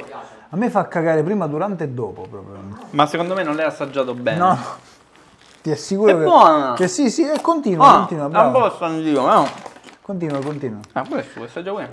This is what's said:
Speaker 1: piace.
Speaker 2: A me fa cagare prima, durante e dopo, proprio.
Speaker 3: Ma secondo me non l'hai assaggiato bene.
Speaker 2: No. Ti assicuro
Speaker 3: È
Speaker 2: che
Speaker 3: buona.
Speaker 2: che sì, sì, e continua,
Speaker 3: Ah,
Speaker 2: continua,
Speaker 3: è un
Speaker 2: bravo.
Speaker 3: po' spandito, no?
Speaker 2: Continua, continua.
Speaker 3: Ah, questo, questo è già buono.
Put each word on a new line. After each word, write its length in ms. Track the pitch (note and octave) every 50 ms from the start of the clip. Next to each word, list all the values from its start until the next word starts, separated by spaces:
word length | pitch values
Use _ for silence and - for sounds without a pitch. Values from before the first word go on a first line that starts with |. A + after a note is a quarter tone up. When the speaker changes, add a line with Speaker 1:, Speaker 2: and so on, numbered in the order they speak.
| -
Speaker 1:
piace. 220 | - - - - - - - - -
Speaker 2:
A 80 | D3+
me 140 | F3+ B3 A3+
fa 180 | F3 G3+ E3 -
cagare 340 | - F3 D#3 E3 D#3+ D#3 D3+
prima, 240 | F3 G#3+ G3+ F3
durante 380 | D3 C#3+ D3+ F#3 G#3 G3 E3 E3+
e 40 | C#3
dopo, 340 | B2 A#2+ A#2 G2 F#2 - F#2
proprio. 360 | F#2+ A2+ G2 F#2+ G2 G2 G2 F#2+ G2 G#2 - - -
Speaker 3:
Ma 160 | - C#3+ D3
secondo 280 | D3 - E3 E3+ F3 F#3
me 80 | G3 F3+
non 120 | D3+ D3
l'hai 100 | D#3 D#3+
assaggiato 480 | D3+ D3 - D3+ C#3 C3+ C#3 C3 B2+ A#2+
bene. 240 | B2 B2 A#2 A2+ E3+
Speaker 2:
No. 200 | F3+ F#3 E3 B2+ - - - - - - - _ _ _ _ _ _ _ _ _ _ - - _
Ti 100 | - D#3+ D3+
assicuro 380 | C#3+ - - G3 G3 G#3+ G#3
Speaker 3:
È 60 | F#3
Speaker 2:
che 60 | E3 D#3
Speaker 3:
buona. 480 | - E4 C#4 - E3 D#3 D3+ C#3 C3 A#2+
Speaker 2:
che 140 | A#2+ F#3 F3+
sì, 220 | - - C#4+ A3+
sì, 180 | - - - C#4+
e 120 | D4+ C4+
continua, 460 | - E4 E4 D#4 C#4+ A3+ F3+ E3 C4+
Speaker 3:
Ah, 100 | C#4 G#3+ D3
Speaker 2:
continua, 240 | - - F3+ D#3 D3
Speaker 3:
è 40 |
un 60 | D3 E3
Speaker 2:
bravo. 280 | G#3 A3 - - C4
Speaker 3:
po' 100 | A#3 F#3+ -
spandito, 460 | - F3+ E3 D#3+ D#3+ D#3+ D#3 D3 C#3+ B2
no? 220 | E3 A3 F#3+ D3 B2+ - - - - - - - - - _ _ -
Speaker 2:
Continua, 320 | G3+ F3+ E3+ D#3 C#3+ C#3
continua. 400 | C3+ D3 D3+ C#3+ C#3+ B2 G#2+ G2+ G#2+ - -
Speaker 3:
Ah, 140 | C3+ C3+
questo, 340 | B3+ D4+ A#3+ - - - -
questo 180 | A#2 A#2+ - E3+
è 40 | F3
già 80 | F#3+
buono. 200 | G3+ G#3 C#3 A#2+